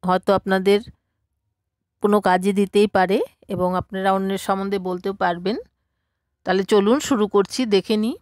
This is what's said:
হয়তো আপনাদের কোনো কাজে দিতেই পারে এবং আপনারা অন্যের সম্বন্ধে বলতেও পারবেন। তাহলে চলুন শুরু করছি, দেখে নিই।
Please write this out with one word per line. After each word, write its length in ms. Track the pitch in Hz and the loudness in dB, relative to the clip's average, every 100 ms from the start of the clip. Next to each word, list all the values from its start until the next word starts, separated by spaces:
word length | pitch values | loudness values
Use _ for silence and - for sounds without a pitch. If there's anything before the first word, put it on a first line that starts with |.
| 180 | 0
হয়তো 280 | 185 - | -2 2
আপনাদের 460 | 196 - 190 190 202 240 _ _ _ _ _ _ _ _ _ _ _ | 0 2 0 2 2 0 _ _ _ _ _ _ _ _ _ _ _
কোনো 200 | 208 208 | 2 2
কাজে 320 | 190 185 190 | 2 2 0
দিতেই 340 | 196 196 202 208 | 0 0 2 2
পারে 340 | 196 185 208 480 _ _ | 2 0 0 -2 _ _
এবং 280 | 180 180 185 | -4 -2 -2
আপনারা 380 | - 190 190 | -6 -4 -2
অন্যের 240 | 190 190 190 | 0 -2 -6
সম্বন্ধে 420 | - 196 196 196 | -4 -4 -4 -6
বলতেও 340 | 185 180 196 | -6 -6 -6
পারবেন। 440 | 196 185 175 185 262 508 _ _ _ _ _ _ _ | -4 -2 -2 -4 -6 -10 _ _ _ _ _ _ _
তাহলে 200 | - 185 | -2 -2
চলুন 360 | 190 214 202 262 | 2 2 4 0
শুরু 280 | - 247 208 | 0 -2 2
করছি, 380 | 208 196 - 247 | 0 0 -2 0
দেখে 320 | 202 - 214 | 0 0 -2
নিই। 200 | 220 349 | -2 -6